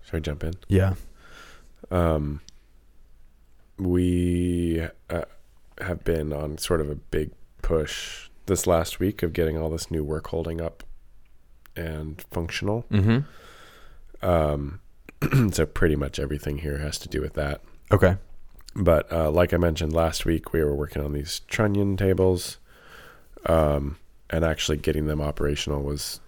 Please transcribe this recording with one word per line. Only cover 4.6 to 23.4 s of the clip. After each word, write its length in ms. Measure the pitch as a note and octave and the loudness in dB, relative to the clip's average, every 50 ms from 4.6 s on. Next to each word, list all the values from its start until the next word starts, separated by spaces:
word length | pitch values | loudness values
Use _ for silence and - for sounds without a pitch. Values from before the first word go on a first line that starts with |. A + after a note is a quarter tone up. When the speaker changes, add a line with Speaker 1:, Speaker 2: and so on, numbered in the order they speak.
| F2 E2+ E2 E2 E2 E2 - - - _ | 0 0 0 0 -2 -4 -8 -14 -12 _
Speaker 1:
uh, 120 | F2 E2+ D#2+ - - - - - - - - - - - | -6 -6 -6 -8 -12 -20 -20 -20 -20 -20 -20 -20 -14 -10
have 240 | - E2+ F2 E2 - | -6 -6 -6 -4 0
been 280 | - E2+ D#2+ D2+ D2+ D2+ | 0 0 0 0 -2 -4
on 260 | C#2+ D2+ D2+ D2+ D#2 | -4 -4 -6 -6 -6
sort 220 | - - F2 E2 | -2 0 0 0
of 100 | D#2 C#2+ | 0 -2
a 40 | D2 | -4
big 360 | D2 - - - D#2+ D2+ - - - - - _ - - | -8 -8 -4 -2 -2 -2 -2 -6 -16 -20 -20 _ -6 -2
push 680 | - E2+ D#2+ D2+ - - - - - - - - - - - - | 0 2 2 0 -2 -6 -8 -10 -10 -12 -14 -16 -18 -20 -18 -2
this 200 | - F#2+ E2+ - | 0 0 0 4
last 340 | F#2 F2 E2 E2 - - - | 4 4 4 4 0 -2 0
week 220 | - F#2+ G#2+ - - | 0 0 0 0 -2
of 100 | E2+ D#2 | -2 0
getting 240 | F2+ E2 D#2+ D#2 D#2+ | 0 0 0 0 0
all 120 | D#2+ D#2+ | -2 -2
this 200 | D#2+ E2 - - | -4 -4 -6 -4
new 140 | E2 D#2+ D2+ | -2 -2 -2
work 240 | D2 D2+ D#2 D#2+ - | -2 -4 -6 -6 -4
holding 320 | - E2 E2 E2 E2 E2 | -4 -4 -4 -4 -4 -4
up 220 | E2 E2 - - - - - - - - - - - - - - - - - - - - - | -6 -6 -8 -10 -16 -16 -16 -16 -18 -20 -20 -20 -20 -20 -20 -20 -20 -20 -20 -20 -20 -16 -12
and 480 | - E2 D#2+ D#2 D#2 D#2 D#2 D#2 - - - | -8 -8 -6 -6 -6 -8 -8 -10 -12 -16 -8
functional. 540 | - F2 E2 E2 - - - G2 G#2 A2+ C3 - | -6 -6 -6 -4 -6 -4 -2 -2 -2 -2 -4 0
Speaker 2:
Mm-hmm. 1400 | - G#2 F#2+ G#2 A2+ B2 C#3+ - - - - - - - - - - - - - - - - - - - - F#2+ | 2 4 4 4 4 2 2 -4 -10 -20 -20 -20 -20 -20 -20 -20 -20 -20 -20 -20 -20 -20 -20 -20 -14 -4 2 2
Speaker 1:
Um, 520 | F2 E2 D#2 D2+ D2 D2 C#2+ C#2+ D#2 G2 - - - - - - - - | 4 4 4 2 0 -2 -4 -6 -8 -12 -16 -20 -20 -20 -20 -20 -8 -4
<clears throat> 320 | - - - C#3 A#2+ G#2 E2 | -2 2 4 4 4 4 4
so 140 | - D#2+ | 2 0
pretty 300 | - - - - E2+ D2+ | 0 2 2 4 4 4
much 220 | C#2+ C#2 C#2 - - | 2 0 -4 -4 -4
everything 400 | C#2+ C#2 D2+ C#2+ - D2+ D2 C#2+ | -4 -4 -4 -6 -4 -4 -6 -4
here 200 | D2+ D2+ C#2+ C#2 | -4 -4 -4 -4
has 200 | D2+ D2+ D2 - | -4 -6 -6 -8
to 80 | - - | -10 -6
do 120 | - D2+ | -4 -4
with 120 | D2 D2 - | -4 -4 -2
that. 280 | - D2 - - - - - - - - - | -2 -2 -2 -4 -6 -10 -18 -20 -20 -2 2
Speaker 2:
Okay. 260 | - G2 - F#2 F#2 F#2+ - - - - - - - - - - - | 4 6 6 6 4 2 -4 -12 -16 -16 -16 -16 -18 -18 -20 -12 -4
Speaker 1:
But, 340 | - G2 F2 E2 D2+ - - E2 | 0 4 6 6 4 4 0 -2
uh, 180 | E2+ D#2+ D#2 | 0 0 2
like 220 | D2+ E2+ F2+ F2 - | 4 4 4 4 4
I 40 | |
mentioned 360 | E2+ F2 E2+ D#2+ D#2 E2 D2+ D#2 | 2 2 2 2 0 -2 0 2
last 320 | E2 E2 E2 D#2+ - - | 2 2 2 0 -2 0
week, 280 | - E2+ D#2 - - - | 0 0 0 -2 -2 0
we 100 | E2 D#2 | 0 0
were 120 | D2 C#2+ | 2 0
working 280 | C#2+ D2 D2 - D2+ C#2+ | -2 -4 -6 -4 -6 -4
on 100 | D2 D2 | -4 -4
these 280 | D2 C#2+ D2+ - - - - | -4 -6 -6 -8 -10 -10 -8
trunnion 480 | - - A2 G#2 G2+ G2+ G2+ G2+ G2 | -2 0 2 2 2 2 2 0 0
tables, 640 | F#2 G#2 F#2+ F#2+ F2+ F#2 F#2 F#2 F2 - - - - - - - - - - - - - - - - - - - - | 2 4 2 4 6 4 4 4 2 -2 -8 -12 -14 -20 -20 -20 -20 -20 -20 -20 -20 -20 -20 -20 -20 -20 -20 -20 -8